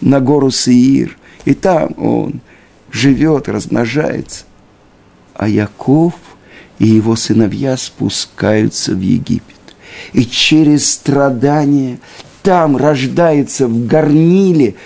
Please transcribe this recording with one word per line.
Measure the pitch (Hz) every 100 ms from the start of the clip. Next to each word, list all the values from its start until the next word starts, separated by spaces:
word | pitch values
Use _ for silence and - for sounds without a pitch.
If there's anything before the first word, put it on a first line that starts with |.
на | 127 139
гору | 127 147 135
Сеир, | - 127 123 131 135 113 - - -
и | -
там | 135 190 160 - -
он | 113 117 101 120 - - _ _ -
живет, | 110 139 123 156 143 -
размножается. | 104 - 117 113 143 - - - - - _ _ _ _ _ _ _ _
А | - 107
Яков | 104 104 - - 151 170 - - - - - - -
и | 110
его | 110 110 113
сыновья | - 110 104 107 135 131
спускаются | - - 110 - - - 101 107 110 - -
в | 92
Египет. | 95 92 90 87 - - - - - - -
И | 170
через | 113 - - 156 151 147 -
страдания | - - 139 139 120 139 151 143 143 131 123 - - - -
там | 190 180 156 127
рождается | 147 135 131 - 165 147 117 - 123
в | 117 117
горниле, | 156 151 151 165 190 190 160 113 -